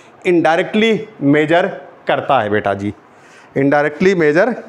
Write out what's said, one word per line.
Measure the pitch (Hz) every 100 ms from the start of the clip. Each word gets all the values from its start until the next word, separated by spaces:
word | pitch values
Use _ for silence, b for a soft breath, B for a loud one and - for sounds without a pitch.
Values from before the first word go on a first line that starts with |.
| B B 190
indirectly | 175 156 165 165 214 226 208 - -
measure | 139 147 156 170 240 - - - -
करता | 143 117 135
है | 104
बेटा | 104 101
जी, | 101 104 - - B B B B -
indirectly | 139 147 147 151 190 185
measure | 151 156 233 226